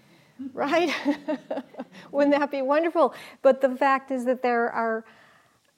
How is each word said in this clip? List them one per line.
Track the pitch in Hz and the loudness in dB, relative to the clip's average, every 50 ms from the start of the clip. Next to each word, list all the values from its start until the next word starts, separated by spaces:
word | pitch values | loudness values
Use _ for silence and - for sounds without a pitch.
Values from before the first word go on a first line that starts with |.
| _ _ - _ _ _ _ - 262 269 - | _ _ -20 _ _ _ _ -16 -16 -12 -8
Right? | - - 277 311 330 349 311 254 - - 277 294 294 - - 302 - - - - | -6 -4 0 0 2 2 0 -2 -2 -2 -2 -2 -2 -4 -6 -8 -8 -8 -8 -10
<laughs> | 285 - - - - 262 - - - - - | -10 -10 -12 -16 -16 -16 -16 -18 -20 -18 -6
Wouldn't | - 277 285 285 285 | -2 0 2 4 4
that | 285 294 277 | 2 2 -2
be | - 277 262 | -2 -4 -2
wonderful? | 262 285 302 339 339 320 349 302 - - - - - - - - | 0 2 2 2 0 2 2 2 2 0 -4 -14 -20 -16 2 4
But | 269 262 262 | 4 4 4
the | 277 254 254 | 2 0 0
fact | 247 285 277 269 269 269 - | 0 2 2 2 0 -2 -4
is | 269 254 240 | -6 -4 -2
that | 247 262 233 - | -2 -2 -2 0
there | 247 240 233 233 240 | 0 0 0 0 0
are | - - 226 226 226 226 226 - - - - - _ _ _ _ _ _ _ _ _ | -2 -2 -2 -2 -4 -4 -8 -12 -20 -20 -20 -20 _ _ _ _ _ _ _ _ _